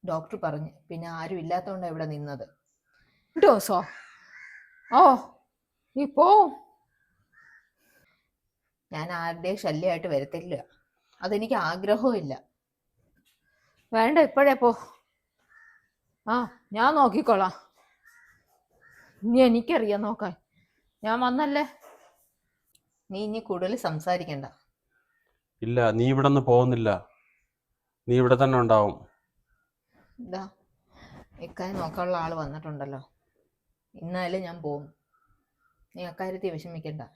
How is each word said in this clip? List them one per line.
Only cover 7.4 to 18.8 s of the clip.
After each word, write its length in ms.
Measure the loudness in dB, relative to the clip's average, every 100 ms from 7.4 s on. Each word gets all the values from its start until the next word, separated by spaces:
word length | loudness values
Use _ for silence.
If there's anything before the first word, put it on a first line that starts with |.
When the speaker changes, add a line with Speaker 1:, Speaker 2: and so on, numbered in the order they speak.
| _ _ _ _ _ _ _ _ _ _ _ _ _ _ _
Speaker 1:
ഞാൻ 120 | -12 -8 -6
ആരുടെയും 400 | -6 -6 -6 -4
ശല്യമായിട്ട് 440 | -4 -2 -2 -4 -2
വരത്തില്ല, 440 | -4 -4 -10 -10 -10 -12 _ _ _ _ _
അതെനിക്ക് 320 | -4 -4 -2 -2 -2
ആഗ്രഹവും 500 | -4 -2 0 2 -2
ഇല്ല. 120 | -4 -10 _ _ _ _ _ _ _ _ _ _ _ _ _ _ _
വേണ്ട, 240 | 2 4 4 4
ഇപ്പോഴേ 300 | 6 4 6
പോ. 60 | 2 2 -8 -20 _ _ _ _ _ _ -20 _ _ _ _ _ -4
ആ, 20 | -4 -4 -12 _ 0
ഞാൻ 140 | 2 4
നോക്കിക്കോളാം. 560 | 4 2 2 2 2 -4 _ _ _ _ _ _ _ _ _ _ _ _